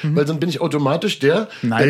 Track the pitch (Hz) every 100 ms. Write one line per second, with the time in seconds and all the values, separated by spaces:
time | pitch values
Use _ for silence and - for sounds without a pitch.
0 | 156 147 147 165 175 139 165 147 139 170
1 | 202 - 135 180 214 - 120 113 139